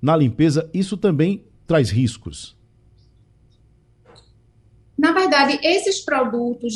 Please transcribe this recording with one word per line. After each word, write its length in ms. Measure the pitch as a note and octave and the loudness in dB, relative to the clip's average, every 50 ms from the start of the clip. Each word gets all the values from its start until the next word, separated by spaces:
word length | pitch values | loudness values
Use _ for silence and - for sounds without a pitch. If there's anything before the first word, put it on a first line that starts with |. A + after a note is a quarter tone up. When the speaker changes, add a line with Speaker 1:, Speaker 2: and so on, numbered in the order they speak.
Speaker 1:
na 140 | - C#3 E3 | -2 0 2
limpeza. 540 | D#3+ C#3+ A#2+ A#2 - D#3 E3 C#3 D#3 D#3+ - - | 2 2 2 2 2 2 2 2 0 -2 -4 -4
Isso 220 | F#3 F#3+ F#3+ G#3+ | -4 -4 -4 -4
também 500 | F#3 - G3+ E3 C3+ D#3 F#3 G3 - - _ _ _ _ | -2 0 0 2 2 0 0 -2 -4 -8 _ _ _ _
traz 240 | - E3 D#3 B2+ F#2+ | 0 2 2 2 2
riscos. 680 | G2 A#2+ C3 A2+ - - - - D2 - - - - _ _ _ _ _ _ _ _ _ _ _ _ _ _ _ _ _ _ _ _ _ _ _ _ _ _ _ _ _ _ _ - - _ _ _ _ _ _ _ _ _ _ _ _ _ _ _ | 0 0 0 0 -2 -6 -14 -16 -16 -16 -18 -20 -20 _ _ _ _ _ _ _ _ _ _ _ _ _ _ _ _ _ _ _ _ _ _ _ _ _ _ _ _ _ _ _ -20 -20 _ _ _ _ _ _ _ _ _ _ _ _ _ _ _
Speaker 2:
Na 140 | - D4+ E4 | 0 0 2
verdade, 480 | D#4+ F#4 F#4+ E4 D4 C#4 C#4 C#4 D4 D4 | 2 2 2 2 4 4 2 2 2 0
esses 380 | - D#4+ F4+ G4 - G4 F#4+ - - | 0 0 0 0 0 -2 -4 -4 -4
produtos 680 | - D4+ C4 B3+ A3 G#3 A#3+ A#3+ A#3+ A#3+ - A#3+ A#3+ A3 | -4 -2 -2 -2 -2 -2 -4 -4 -4 -6 -6 -8 -8 -6